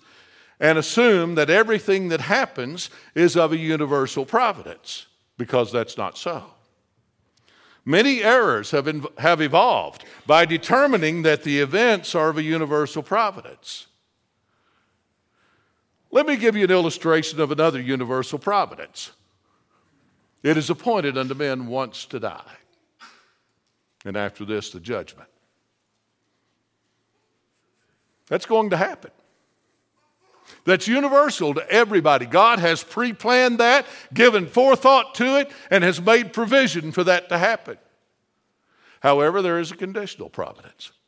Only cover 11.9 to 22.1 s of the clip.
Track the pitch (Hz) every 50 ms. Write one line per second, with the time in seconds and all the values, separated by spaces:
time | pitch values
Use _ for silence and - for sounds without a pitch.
11.9 | 214 180 - - - 170 156 160 151 160 156 156 160 165 160 143 151 147 151 -
12.9 | - 160 139 - 185 226 226 202 190 - - 127 135 - - - - - - _
13.9 | _ _ _ _ _ _ _ _ _ _ _ _ _ _ _ _ _ _ _ _
14.9 | _ _ _ _ _ _ _ _ _ _ _ _ _ _ _ _ _ _ _ _
15.9 | _ _ _ _ - 262 302 302 285 220 226 226 202 214 196 180 185 180 170 165
16.9 | - - - 165 160 160 156 - 147 151 156 135 151 147 156 165 139 131 127 123
17.9 | 135 127 127 117 127 131 120 - 151 139 - 196 208 196 156 104 - - 76 -
18.9 | _ - - - - _ _ _ _ _ _ _ _ _ _ _ _ _ _ _
19.9 | _ _ _ _ _ _ _ _ _ _ - 147 160 156 139 151 170 - - 247
20.9 | 226 196 147 143 127 135 131 131 139 135 147 139 131 127 123 113 120 131 131 110
21.9 | - - - -